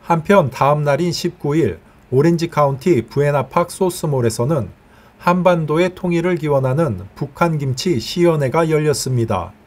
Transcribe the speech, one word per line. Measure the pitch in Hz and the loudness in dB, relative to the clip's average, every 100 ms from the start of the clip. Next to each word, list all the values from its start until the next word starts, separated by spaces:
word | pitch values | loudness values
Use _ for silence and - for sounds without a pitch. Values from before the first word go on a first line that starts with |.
한편 | - 170 - 196 147 | 0 -2 4 4 4
다음 | - 135 147 | 0 2 2
날인 | 147 139 175 | 2 0 0
십구 | - 175 - 147 151 | -2 -6 -6 -2 0
일 | 131 82 - _ _ | 0 -4 -14 _ _
오렌지 | 127 156 170 165 | 2 2 2 -2
카운티 | 151 147 131 185 147 110 | 0 0 0 2 2 0
부에나팍 | - 147 143 127 - 170 | 0 0 0 0 -2 -2
소스몰에서는 | - 185 175 160 135 117 - 120 156 95 - _ - - _ | -2 -4 -2 -4 0 0 0 -2 -2 -4 -12 _ -20 -20 _
한반도의 | - 180 180 175 151 151 180 180 | 0 2 2 2 0 0 0 -2
통일을 | 180 170 175 175 | -4 -2 0 -2
기원하는 | 151 139 131 135 165 95 92 - | 0 0 0 0 -2 -4 -10 -10
북한 | 139 - 170 156 | -10 -2 -2 0
김치 | 139 123 190 139 | -4 -4 -2 -2
시연회가 | - - 170 160 135 156 165 | -4 0 2 2 0 0 0
열렸습니다. | 156 151 139 - 127 113 98 85 - | 0 0 -2 -2 -2 -2 -2 -6 -16